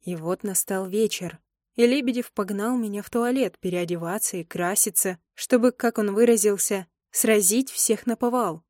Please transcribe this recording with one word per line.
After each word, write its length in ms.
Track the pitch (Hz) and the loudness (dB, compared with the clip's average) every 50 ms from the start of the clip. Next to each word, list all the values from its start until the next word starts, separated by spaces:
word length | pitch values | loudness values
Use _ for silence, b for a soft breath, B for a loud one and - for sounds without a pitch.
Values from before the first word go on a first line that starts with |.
И 140 | _ 180 180 | _ -8 -8
вот 280 | 160 156 165 185 185 - | -6 -4 -4 -6 -4 -4
настал 440 | 208 185 - - - 196 190 190 | -4 -4 -4 -2 -2 -4 -4 -4
вечер, 520 | 185 185 214 220 208 - - 185 175 - - _ _ _ _ _ _ _ | -4 0 0 0 0 0 -4 -8 -10 -12 -14 _ _ _ _ _ _ _
и 100 | - 233 | 2 4
Лебедев 460 | 240 254 294 254 247 233 247 240 - | 4 4 2 0 -2 -2 -4 -6 -6
погнал 460 | _ - 202 185 208 196 208 233 254 | _ -6 -4 -4 -4 -4 -2 -2 -2
меня 260 | 247 226 208 202 202 196 | -2 -4 -4 -6 -8 -10
в 60 | - | -4
туалет 500 | - 240 233 240 254 269 254 185 - _ | -2 -2 0 0 0 0 0 -2 -4 _
переодеваться 760 | - 185 180 175 175 165 175 170 165 165 185 220 - - - | -6 -4 -4 -4 -4 -4 -4 -6 -4 -6 -4 -4 -4 -4 -4
и 60 | 185 170 | -6 -10
краситься, 760 | _ - 165 175 175 202 202 - 214 - - - 196 180 - _ _ _ | _ -6 -4 -2 -2 0 0 0 0 0 -2 -2 -2 -4 -6 _ _ _
чтобы, 380 | - - - - 247 226 254 | -14 -2 2 2 4 4 4
как 260 | 233 _ - 233 226 | 2 _ -2 -2 0
он 160 | - 214 202 196 | 0 -2 0 4
выразился, 760 | 208 233 240 233 214 214 214 202 185 - - 208 196 185 _ _ _ _ _ | 4 6 6 6 6 4 2 2 2 -2 -2 -2 -4 -4 _ _ _ _ _
сразить 600 | - - - 220 220 208 202 185 208 247 262 - | -4 0 2 4 4 6 4 4 2 2 0 -2
всех 340 | - - - - 220 208 - | -2 -2 0 0 0 0 0
наповал. 580 | 240 226 - - 240 233 254 233 185 160 165 _ _ | -4 -2 -2 -2 -2 0 0 -2 -2 -4 -8 _ _